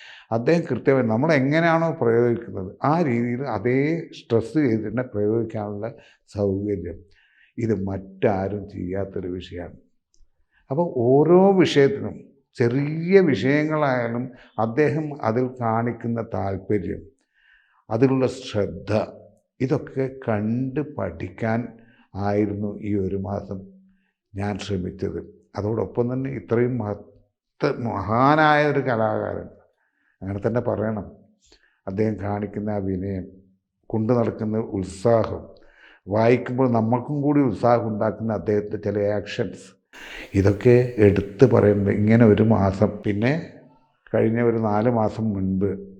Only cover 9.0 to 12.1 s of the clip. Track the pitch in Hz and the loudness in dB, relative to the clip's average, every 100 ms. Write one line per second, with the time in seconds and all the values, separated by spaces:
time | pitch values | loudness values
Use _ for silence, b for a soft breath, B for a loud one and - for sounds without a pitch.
9 | 95 - 90 90 85 87 85 - _ _ | -8 -8 -8 -10 -12 -14 -14 -16 _ _
10 | _ _ - _ _ _ - 139 175 127 | _ _ -20 _ _ _ -8 -2 -2 0
11 | 120 135 151 180 190 190 151 143 139 - | 4 6 8 8 8 6 4 6 4 4
12 | 104 | -6